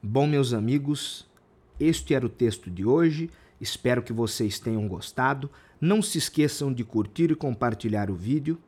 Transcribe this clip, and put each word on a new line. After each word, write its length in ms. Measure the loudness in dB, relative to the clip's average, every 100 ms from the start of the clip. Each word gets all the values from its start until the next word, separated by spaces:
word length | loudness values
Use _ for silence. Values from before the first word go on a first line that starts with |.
Bom, 240 | 0 2 4
meus 280 | 4 2
amigos, 720 | 2 2 0 0 -4 -4 -10 -16 _ _ _ _ -2
este 360 | 0 0 2
era 100 | 2
o 60 | 2
texto 400 | 2 0 0 -8
de 140 | -2 2
hoje. 440 | 4 4 2 -6 -10 -20 _
Espero 420 | -10 -4 0 0
que 100 | -2
vocês 460 | -2 -2 0 -4 -2
tenham 300 | -4 -2 -4
gostado. 640 | -6 -10 -2 0 0 -6 -12 -20 _
Não 220 | 2 2
se 160 | 2 -2
esqueçam 560 | -2 2 2 2 -4
de 120 | -2
curtir 460 | -2 -2 -2 0 0
e 40 |
compartilhar 760 | 2 -2 -2 -2 -2 -2 -2 -2
o 40 |
vídeo 440 | -4 -2 -2 -2 -6